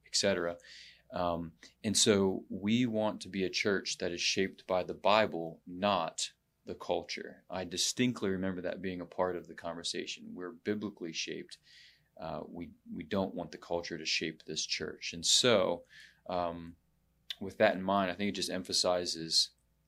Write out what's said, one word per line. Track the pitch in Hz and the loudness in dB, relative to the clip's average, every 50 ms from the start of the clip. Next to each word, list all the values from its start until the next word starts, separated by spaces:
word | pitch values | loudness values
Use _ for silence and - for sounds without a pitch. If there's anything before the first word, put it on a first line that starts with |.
| _ | _
et | - - | -4 -2
cetera. | - - 101 98 87 85 85 87 85 - - - - - - - - _ - | 2 4 4 4 4 2 -2 -2 -6 -10 -18 -20 -18 -20 -20 -20 -20 _ -10
Um, | - 90 90 87 85 85 85 82 - _ - - _ _ - | -4 0 0 0 0 0 -2 -6 -10 _ -20 -20 _ _ -2
and | 107 98 | 0 2
so | - - 117 104 98 98 95 95 - - - | 4 6 6 8 6 6 4 2 0 -4 -8
we | - 92 95 104 113 120 127 | -8 -4 0 2 2 2 2
want | 120 110 110 107 107 95 - | 2 2 0 0 0 -2 -4
to | - 95 | -10 -8
be | 90 98 95 | -4 -2 -2
a | 87 | 0
church | - - - 107 98 90 - - - - | 0 0 2 2 2 2 0 -2 -6 -4
that | 92 90 | -2 -4
is | 87 85 | -2 0
shaped | - - - 101 95 92 - - - - | 0 0 2 2 0 0 -2 -8 -4 0
by | 95 92 90 | 0 0 0
the | 85 90 | 0 -4
Bible, | - - 95 104 110 107 95 85 82 82 82 80 - _ 90 | 0 4 6 6 6 6 4 0 -4 -6 -6 -10 -12 _ -14
not | 90 90 98 101 101 90 82 80 - - - - - _ _ _ _ _ _ | -8 0 2 2 4 4 2 -2 -4 -4 -6 -6 -6 _ _ _ _ _ _
the | 107 90 | -12 -10
culture. | - - - 87 87 85 - - 117 - - - - _ - | -10 -2 0 0 0 0 -4 -10 -10 -10 -12 -14 -18 _ -8
I | - 92 92 | -6 -6 -6
distinctly | 85 87 90 - - - - 123 127 120 - 113 98 | -4 -2 -2 -2 -2 2 2 2 2 2 0 0 0
remember | 95 92 95 95 92 90 | 0 0 0 -2 -4 -2
that | 87 87 - - | -4 -4 -6 -4
being | - 95 92 90 | -6 -6 -6 -6
a | 87 | -8
part | 87 - - 92 92 90 | -8 -2 0 0 0 0
of | 85 80 80 | -2 -6 -10
the | 82 | -16
conversation. | - - 85 82 85 82 - - 90 85 - - - - - - | -10 -8 -6 -6 -6 -6 -6 -4 -4 -6 -6 -8 -12 -12 -14 -12
We're | 90 90 90 | -10 -10 -10
biblically | 82 82 - 104 104 107 107 101 - - 90 82 80 | -10 -8 -4 -2 -2 -2 -2 -8 -8 -8 -10 -8 -6
shaped. | - - - 78 80 80 - - - _ - - - - - - _ _ _ _ - | -6 -6 -6 -8 -10 -10 -14 -18 -20 _ -20 -20 -20 -20 -20 -20 _ _ _ _ -10
Uh, | - 80 78 78 80 - | -8 -6 -6 -6 -8 -10
we, | - 85 85 76 - _ _ - - | -10 -12 -12 -12 -14 _ _ -12 -10
we | 90 87 | -10 -6
don't | - 101 98 95 - - | -2 0 0 0 0 -2
want | 87 85 82 | -6 -8 -8
the | - - | -10 -14
culture | - - 85 87 85 - 87 78 | -8 -4 -4 -2 -2 -4 -8 -6
to | 78 | -4
shape | - - - 90 80 78 - - | -2 -2 0 -2 -2 -6 -6 -10
this | - 78 78 - | -8 -6 -6 -4
church. | - - - 80 - - - - - - | -4 -4 -4 -4 -6 -8 -8 -10 -10 -8
And | 85 82 | -4 2
so, | - - - - 127 113 98 92 90 87 85 - _ - - - - - _ _ - | 4 4 6 8 8 8 8 6 4 2 -2 -4 _ -20 -20 -20 -20 -20 _ _ -4
um, | 92 90 87 87 85 85 85 82 85 _ _ _ _ _ _ _ _ _ _ - - - | -2 -2 0 -2 -4 -6 -10 -12 -14 _ _ _ _ _ _ _ _ _ _ -14 -12 -8
with | 98 95 - - | -8 -8 2 6
that | 110 104 85 | 6 6 6
in | 92 95 | 4 0
mind, | 95 98 101 95 90 | 2 4 4 4 2
I | 87 | 0
think | 92 101 101 | 0 -2 -2
it | 95 | 0
just | 95 85 - | -2 -4 -2
emphasizes | 90 92 90 - 92 - - 92 90 90 90 87 - 82 82 82 - - - - _ _ _ _ _ _ _ | -4 -4 -4 -2 0 2 4 4 4 2 2 -2 -4 -4 -4 0 2 2 2 2 _ _ _ _ _ _ _